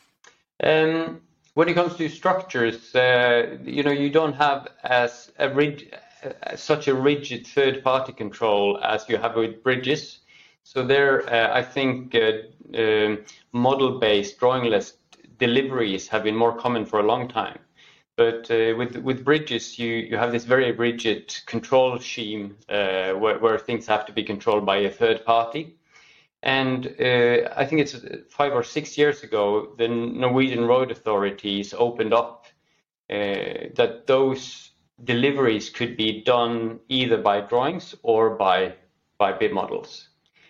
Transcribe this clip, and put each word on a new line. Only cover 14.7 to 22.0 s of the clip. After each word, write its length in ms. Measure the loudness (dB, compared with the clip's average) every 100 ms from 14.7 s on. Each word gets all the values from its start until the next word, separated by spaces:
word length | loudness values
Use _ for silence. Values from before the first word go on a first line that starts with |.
| 0 -2 _ _ _ _ -2
deliveries 720 | 2 2 0 -2 -2 -4 -4
have 160 | -2
been 120 | 0 2
more 200 | 2 2
common 300 | -4 -4 -2
for 140 | 0
a 20 |
long 260 | 2 0 -2
time. 300 | -6 -6 -10 _ _ -20 _ _ 2
But, 340 | 2 2 -2
uh, 240 | 2 2 0
with, 180 | -4 -4
with 280 | -4 -2
bridges, 540 | 2 0 0 -6 -6 -8
you, 120 | -6
you 240 | -4 -4 -2
have 160 | 0
this 120 | -2
very 280 | 2 2 2
rigid 600 | 0 -2 0 -2 -2 -6 -14 -8
control 520 | -8 2 2 4
scheme, 580 | -2